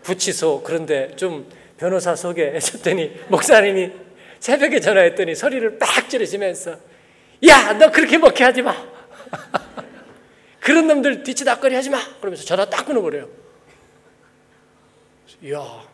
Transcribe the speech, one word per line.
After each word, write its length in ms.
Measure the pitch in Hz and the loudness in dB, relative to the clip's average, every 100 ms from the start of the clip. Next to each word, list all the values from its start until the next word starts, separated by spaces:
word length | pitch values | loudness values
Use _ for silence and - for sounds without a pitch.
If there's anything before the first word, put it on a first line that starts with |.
구치소 580 | - 185 196 - 160 139 | -8 -6 -6 -2 -2 -2
그런데 520 | - 160 156 143 131 - | -4 -8 -2 -4 -4 -6
좀 340 | 185 156 123 - - _ | -8 -8 -14 -20 -20 _
변호사 380 | 175 185 175 165 | -4 -2 -2 -4
소개하셨더니 1040 | 180 170 147 156 - - 175 185 151 - - | -6 -4 -4 -4 -8 -4 -4 -2 -4 -10 -2
<laughs> 20 | |
목사님이 640 | 180 - 226 202 190 180 - - - - - | -2 6 6 6 0 -4 -8 -20 -20 -20 -12
새벽에 400 | - 269 311 247 | -2 0 2 2
전화했더니 540 | 165 196 170 - 170 | 2 4 4 2 -4
소리를 460 | 160 269 254 220 214 | -2 -4 -2 -6 -2
빡 300 | - 269 - | -2 -2 -2
지르시면서, 680 | 254 175 196 196 170 170 165 _ _ _ _ _ _ 311 | -4 -4 -4 -6 -6 -12 -14 _ _ _ _ _ _ 8
"야, 260 | 277 208 | 8 6
너 160 | 214 311 | 4 4
그렇게 300 | 311 311 330 | 4 2 6
먹게 240 | 311 - | 4 6
하지 180 | 254 254 | 2 2
마." 140 | 240 - - - - - - | -4 -6 -12 -20 -20 -20 -18
<laughs> 1300 | - - - - - - - - - _ _ _ _ | -18 -8 -8 -8 -20 -20 -20 -20 -20 _ _ _ _
"그런 240 | - 320 320 | 2 2 4
놈들 380 | 294 269 214 | 2 0 -4
뒤치다거리 500 | - 262 269 240 269 | -8 -4 -4 -2 -2
하지 160 | 254 269 | -2 -4
마." 100 | 262 - - | -8 -8 -12
그러면서 260 | 202 170 - | -12 -10 -6
전화 240 | 185 196 | -4 -2
딱 160 | - - | -6 -4
끊어버려요. 420 | 262 170 143 - - - _ _ _ _ _ _ _ _ _ _ _ _ _ _ _ _ _ _ _ | -4 -4 -8 -14 -20 -20 _ _ _ _ _ _ _ _ _ _ _ _ _ _ _ _ _ _ _
이야. 480 | 143 147 127 117 113 | -12 -12 -12 -18 -20